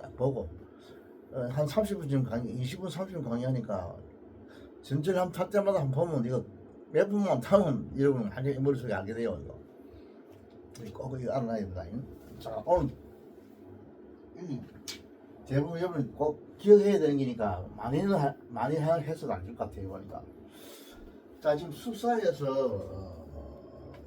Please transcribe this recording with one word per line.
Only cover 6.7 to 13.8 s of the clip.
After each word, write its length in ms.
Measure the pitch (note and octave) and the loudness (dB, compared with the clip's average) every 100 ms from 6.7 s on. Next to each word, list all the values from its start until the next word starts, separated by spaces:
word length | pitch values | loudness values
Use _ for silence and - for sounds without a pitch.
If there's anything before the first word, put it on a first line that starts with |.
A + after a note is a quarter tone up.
| - - | -20 0
몇 160 | D3+ G3+ | 4 4
분만 320 | G#3 G3 C3 | 4 2 2
타면 520 | - G3+ F3 A#2 - C3 | 6 6 6 0 -2 2
여러분 280 | C#3 C3 G2+ | 4 4 0
완전히 280 | C3 C3 C3+ | -2 -2 0
머릿속에 340 | C#3 C3 B2 | 2 0 -2
알게 220 | F#2+ G2+ | -4 -4
돼요, 240 | A2+ A2+ E2+ | -4 -2 -4
이거. 160 | C#2+ - - - - - - - - - - - - - | -8 -14 -18 -20 -20 -20 -20 -20 -20 -20 -20 -20 -20 -14
이 80 | A2 | -12
꼭 260 | - C3+ C3 | -10 -8 -4
이거 140 | A#2+ | -2
알아놔야 240 | C3+ A#2 A2+ | 0 0 -2
된다, 240 | G2 F2+ E2+ | -2 -6 -6
잉? 180 | A2+ C3+ - - - | -8 -8 -12 -18 -14
자, 240 | B2 G#2+ D3 | -8 -4 4
오늘 240 | F3 C#3 - - - - - - - - - | 4 4 -2 -14 -20 -20 -20 -20 -20 -20 -20